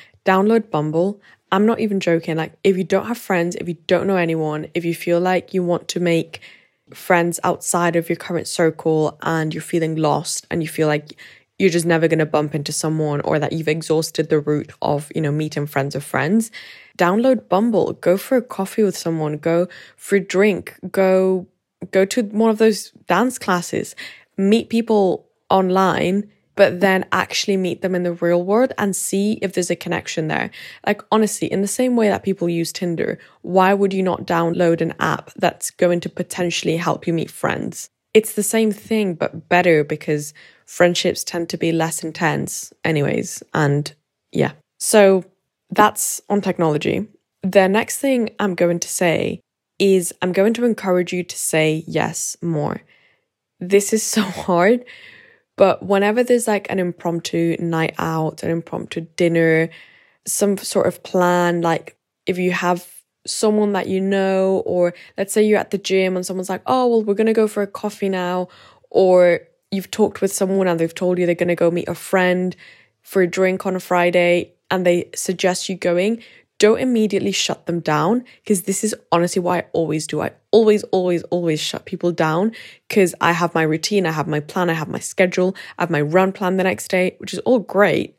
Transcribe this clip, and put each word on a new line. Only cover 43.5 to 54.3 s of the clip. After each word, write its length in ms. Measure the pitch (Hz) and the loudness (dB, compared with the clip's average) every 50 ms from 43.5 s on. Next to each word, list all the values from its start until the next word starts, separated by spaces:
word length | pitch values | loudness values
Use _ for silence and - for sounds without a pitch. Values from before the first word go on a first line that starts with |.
| - | -2
And 400 | 156 156 143 143 143 147 - - _ _ _ _ _ _ _ - | 0 2 2 2 0 -2 -6 -10 _ _ _ _ _ _ _ -2
yeah, 180 | - 139 - - - _ _ _ _ | -2 -2 -2 -2 -8 _ _ _ _
so 440 | - - - - 196 196 196 185 175 - _ _ _ _ _ _ _ _ | -4 2 6 8 8 8 6 4 0 -4 _ _ _ _ _ _ _ _
that's 500 | - - 208 208 - - - - - - - - | 2 2 4 4 2 0 -4 -6 -6 -8 -6 -2
on 120 | 208 202 | -2 -2
technology. 680 | 190 190 175 - 170 160 151 151 - - - - 202 - - _ _ _ _ _ | 0 -2 -2 0 0 0 0 0 0 -2 -2 -2 -4 -8 -12 _ _ _ _ _
The 280 | - 190 180 202 190 185 | -6 2 4 4 4 4
next 300 | 190 220 226 - - - | 2 0 -2 -2 -6 -4
thing 320 | - 277 269 247 226 208 - - | 0 0 2 2 0 -2 -2 -4
I'm 180 | 208 202 180 | -4 -4 0
going 240 | 170 175 175 175 175 | 0 2 2 2 0
to 100 | - - | -4 -6
say 500 | - - 185 175 156 - - - - - - _ _ _ _ _ _ _ | -4 -2 0 0 0 0 -2 -4 -4 -8 -12 _ _ _ _ _ _ _
is 360 | 196 196 190 190 175 175 - - | 2 4 4 4 2 -2 -6 -6
I'm 120 | - 185 175 | -4 -2 0
going 200 | 190 190 214 233 | 2 2 2 2
to 100 | 226 240 | 2 0
encourage 480 | 247 214 - - 196 180 180 180 175 - | 0 0 0 -2 0 0 0 0 -2 -4
you 100 | 180 175 | -6 -6
to 140 | - - - | -8 -10 -8
say 480 | - - - 160 156 156 156 160 160 - | -6 -2 0 0 2 2 0 -2 -4 -4
yes 480 | 165 165 - - 165 - - - - - | -4 -2 -2 -2 -4 -6 -8 -8 -8 -8
more. 400 | - 170 165 151 147 - - - - _ _ _ _ _ _ _ _ _ _ _ _ _ _ _ | -6 -4 -4 -2 -4 -4 -6 -8 -10 _ _ _ _ _ _ _ _ _ _ _ _ _ _ _
This 320 | 180 180 190 202 202 - - | -4 2 2 2 2 2 0
is 100 | 220 - | -2 -2
so 180 | - - 220 | -2 -2 -2
<laughs> 240 | 202 190 | -2 -2